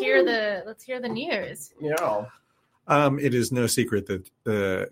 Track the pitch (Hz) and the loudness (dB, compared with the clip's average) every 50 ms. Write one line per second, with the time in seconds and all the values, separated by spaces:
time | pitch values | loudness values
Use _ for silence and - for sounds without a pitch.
0 | 392 415 427 - 359 - 233 220 214 208 202 180 165 220 220 _ - 254 254 247 | 2 4 4 4 4 4 2 0 0 -2 -4 -4 -8 -12 -16 _ -12 -10 -10 -6
1 | 247 233 220 226 302 339 247 202 143 127 180 - - - _ - 151 147 156 165 | -6 -6 -6 -4 -4 -4 -4 -4 -4 -6 -10 -14 -16 -20 _ -8 -4 -2 -2 0
2 | 170 120 107 104 104 110 - _ _ _ _ _ _ _ _ _ _ - 151 147 | 0 0 -2 -2 -4 -8 -16 _ _ _ _ _ _ _ _ _ _ 2 4 4
3 | 147 139 139 143 143 131 120 123 113 - 131 123 117 110 - 127 117 - 107 101 | 4 4 2 2 0 2 2 2 0 0 0 0 2 2 2 0 0 2 0 -2
4 | 95 - 98 92 - - _ _ - 117 107 104 98 95 92 95 95 - | -2 -2 -6 -6 -6 -12 _ _ -4 -2 0 0 2 0 0 -2 -4 -6